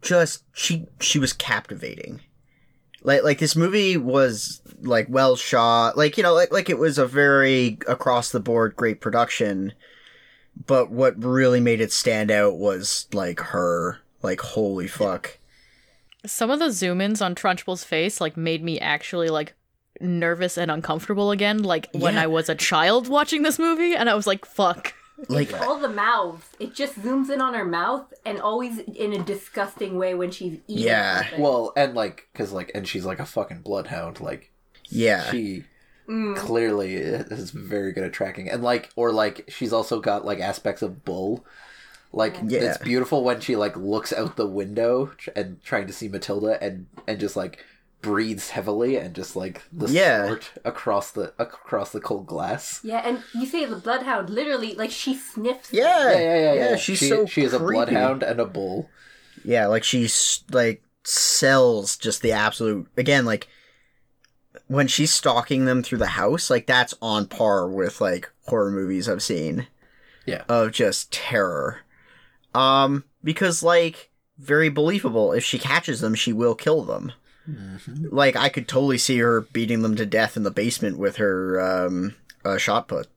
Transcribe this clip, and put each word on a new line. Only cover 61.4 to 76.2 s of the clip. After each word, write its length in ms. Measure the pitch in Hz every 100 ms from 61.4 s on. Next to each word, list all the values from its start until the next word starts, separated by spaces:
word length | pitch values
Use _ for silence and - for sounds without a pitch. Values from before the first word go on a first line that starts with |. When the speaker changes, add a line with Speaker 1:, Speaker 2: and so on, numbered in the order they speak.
| 139 135 127 110 98 -
Speaker 1:
just 240 | 113 -
the 100 | 117
absolute, 560 | 110 107 - 113 104 87 -
again, 300 | 131 143 120
like, 220 | 110 - _ _ _ _ _ _ _ _ _ _ - _
when 220 | 131 135
she's 240 | - 151
stalking 540 | - 147 120 120 135 131
them 160 | 127
through 160 | 120 120
the 80 | 104
house, 420 | - 98 160 -
like, 180 | 123 -
that's 280 | 127 123 -
on 240 | 113 107 101
par 420 | - 110 101 90
with, 320 | 95 95 -
like, 300 | 104 90 - _ -
horror 240 | 117 101
movies 380 | 98 95 95 101
I've 120 | 95
seen. 440 | - 87 78 82 123 _ _ _ _ _
Speaker 4:
Yeah. 200 | - - -
Speaker 1:
Of 240 | 117 110
just 400 | - 110 - -
terror. 680 | - - 117 98 80 67 - _ _ _ - _ _ _
Um, 500 | 123 131 135 135 139 - _
because, 400 | 156 160 196 170
like, 480 | 165 175 165 160 - _ _ _
very 320 | 139 147 160
believable. 640 | 143 151 202 135 113 104
If 120 | 107
she 140 | - 123
catches 420 | 135 147 - 120
them, 140 | 110
she 180 | 110